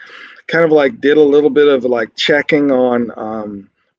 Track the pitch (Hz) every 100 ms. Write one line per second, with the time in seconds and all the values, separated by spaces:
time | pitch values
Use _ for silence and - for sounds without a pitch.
0 | - - - - - 165 165 151 139 113
1 | 139 151 147 147 147 135 147 135 123 120
2 | 110 - - 147 - 151 143 127 127 120
3 | 117 - 110 110 104 101 98 _ _